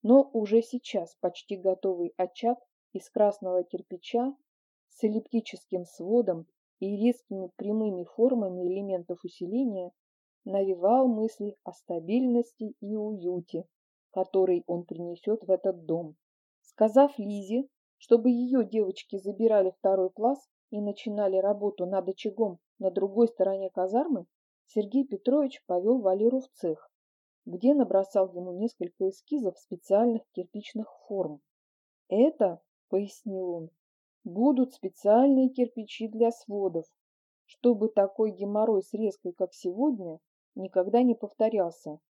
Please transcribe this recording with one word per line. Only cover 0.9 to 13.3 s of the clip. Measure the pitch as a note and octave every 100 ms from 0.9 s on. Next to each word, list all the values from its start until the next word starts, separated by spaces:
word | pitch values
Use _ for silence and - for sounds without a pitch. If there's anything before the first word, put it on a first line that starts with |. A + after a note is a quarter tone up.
| G#3 E3+ _
почти | F3+ - - G3
готовый | F#3+ F#3 F#3+ F3 E3+ -
очаг | F3+ - A#3 B3 _ _ _
из | F#3+ -
красного | - G#3 G#3 F#3 F3+
кирпича | F3 F3+ - F3 - A#3 C4 C#4 _ _ _ _ _
с | _
эллиптическим | G#3+ G#3+ - A3+ - - _ F3+
сводом | F3 - F3 A#3 G3+ E3 E3 _ _ _
и | G3 G3+
резкими | A#3 A#3+ _ G3 F#3 -
прямыми | G3+ A3 G#3+ F#3
формами | F3 - A#3+ B3 G3 F3+ F3+
элементов | F#3+ G3+ F#3 F3 F3
усиления | F3+ - F3 A3+ C4 F#3+ F3 _ _ _ _ _
навевал | - G3 G3 F3+ F#3+ B3+ B3+
мысли | A3 A3 - G#3 -
о | -
стабильности | - - F3 E3 A#3 B3+ A#3+ A#3 _ A3 -
и | G3+
уюте, | G#3+ G#3+ G#3 F3